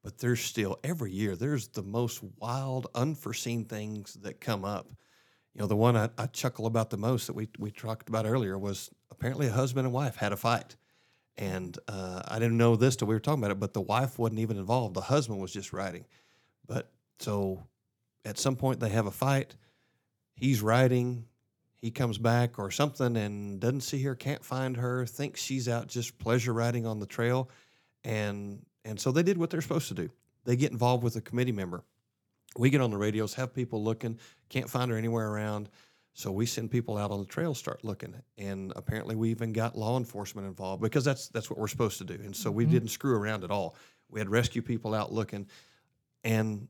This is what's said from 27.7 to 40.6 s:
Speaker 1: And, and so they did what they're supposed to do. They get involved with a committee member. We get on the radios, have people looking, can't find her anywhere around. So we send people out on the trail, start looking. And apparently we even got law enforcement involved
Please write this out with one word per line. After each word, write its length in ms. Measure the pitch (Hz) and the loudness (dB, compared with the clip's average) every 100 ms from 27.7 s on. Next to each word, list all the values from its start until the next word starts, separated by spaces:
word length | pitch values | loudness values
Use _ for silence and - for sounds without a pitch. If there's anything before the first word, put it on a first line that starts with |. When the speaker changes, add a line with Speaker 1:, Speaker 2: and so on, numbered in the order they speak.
| _ _ _ | _ _ _
Speaker 1:
And, 600 | 120 110 104 101 101 101 - _ | -4 -2 -2 -4 -8 -12 -16 _
and 160 | 110 104 | -10 -2
so 100 | 135 | 2
they 120 | 139 | 4
did 160 | 170 185 | 4 2
what 100 | 165 | 0
they're 140 | 160 | -2
supposed 260 | - 139 - | 0 -2 0
to 60 | |
do. 160 | - 123 _ _ _ | -4 -6 _ _ _
They 120 | - 123 | 0 2
get 160 | 143 | 2
involved 300 | 117 123 123 | 4 4 4
with 140 | 117 110 | 2 -2
a 60 | |
committee 300 | - 120 123 | -2 0 2
member. 320 | 107 92 87 _ _ _ _ _ _ _ - | 0 -4 -6 _ _ _ _ _ _ _ 4
We 100 | 127 | 6
get 140 | 139 | 6
on 80 | 120 | 4
the 80 | 101 | 2
radios, 340 | 104 107 107 | 2 2 -2
have 200 | - 127 | -2 -4
people 280 | 131 123 110 | -2 -2 0
looking, 360 | 107 113 120 117 - _ _ | 0 0 -4 -6 -14 _ _
can't 180 | 131 - | -6 -2
find 220 | 127 123 | 0 0
her 60 | 113 | 0
anywhere 300 | 113 113 107 | 0 0 0
around. 400 | 107 107 104 104 - _ _ _ | -2 -2 -4 -6 -16 _ _ _
So 200 | - - | -10 -4
we 120 | 95 | 0
send 260 | 117 - 113 | 0 0 0
people 240 | 120 117 104 | 0 0 -2
out 140 | 104 | -2
on 80 | 101 | -2
the 40 | 98 | -4
trail, 280 | - 165 | -2 -2
start 300 | 127 - - | -2 -6 -6
looking. 300 | 110 95 - - _ - | -8 -8 -10 -14 _ -10
And 360 | 98 95 95 | -6 -6 -6
apparently 400 | - - 107 - | -6 -4 -4 -4
we 160 | 110 113 | 0 0
even 220 | 117 113 | 0 -2
got 260 | 110 117 110 | 0 0 0
law 180 | 113 127 | 0 0
enforcement 520 | 113 101 101 107 98 | -2 -8 -10 -8 -10
involved 340 | 92 | -6